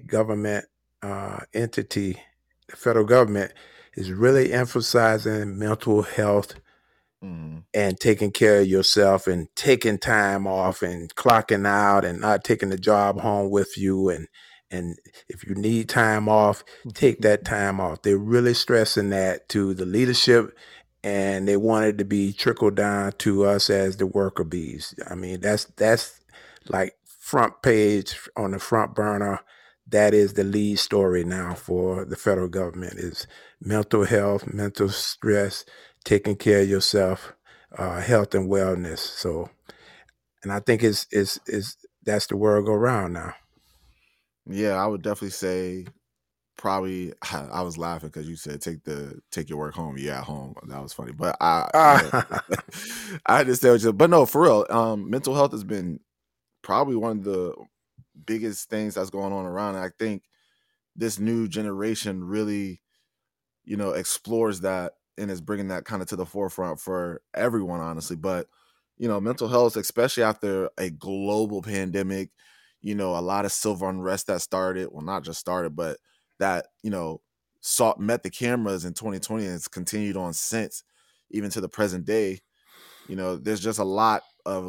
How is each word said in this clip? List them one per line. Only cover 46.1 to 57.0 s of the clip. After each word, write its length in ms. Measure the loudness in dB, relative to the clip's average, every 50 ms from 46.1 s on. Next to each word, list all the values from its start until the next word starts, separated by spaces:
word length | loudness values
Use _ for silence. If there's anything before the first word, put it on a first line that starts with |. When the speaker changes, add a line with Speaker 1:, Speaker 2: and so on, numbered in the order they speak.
| _ _ _ _ _ _ _ _ _
Speaker 2:
probably, 560 | -8 -4 -2 -2 -2 -4 -4 -6 -8 -8 -10 -10 -12
<laughs> 140 | -12 -10 -10
I 300 | -10 -10 -8 -8 -6 -6
was 160 | -6 -8 -8
laughing 320 | -6 -6 -6 -8 -10 -12
'cause 180 | -12 -12 -12 -12
you 80 | -12
said, 240 | -14 -14 -14 -14 -10
"Take 240 | -10 -10 -10 -10 -10
the, 360 | -10 -10 -10 -10 -12 -16 -18 -18 _
take 180 | -12 -10 -10 -8
your 100 | -8 -8
work 160 | -8 -8 -8
home." 220 | -10 -10 -10 -10 -10
Yeah, 200 | -8 -8 -8 -8
at 60 | -10
home. 300 | -10 -12 -12 -12 -14 -16 -18 -16 -16
That 140 | -14 -14 -14
was 100 | -14 -14
funny. 200 | -14 -14 -14 -8
But 240 | -4 -4 -4 -2 0
I, 280 | 2 2 2 2 0 2 4
Speaker 1:
Ah. 280 | 8 8 10 8 8 6
Speaker 2:
yeah. 100 | 4 0
<laughs> 1120 | 0 0 -2 -4 -8 -6 -4 -6 -6 -6 -10 -16 -14 -14 -12 -12 -12 -12 -12 -12 -4 0
I 140 | 2 4 4
understand 340 | 4 2 2 4 6 6 6
what 80 | 8 6
you're, 100 | 2 4
but 180 | 6 6 8
no, 160 | 8 8 6
for 160 | 6 4 6 6
real, 240 | 6 6 6 4 2
um, 400 | 2 2 2 2 0 -4 -4 -4
mental 240 | -4 -4 -2 -2 2
health 180 | 2 2 2 0
has 120 | -4 -8
been 360 | -6 -6 -6 -6 -6 -8 -10 -12 _ _ _ _ _ _ _ _ _ _ _ -6
probably 340 | -2 0 0 0 0 0
one 220 | -2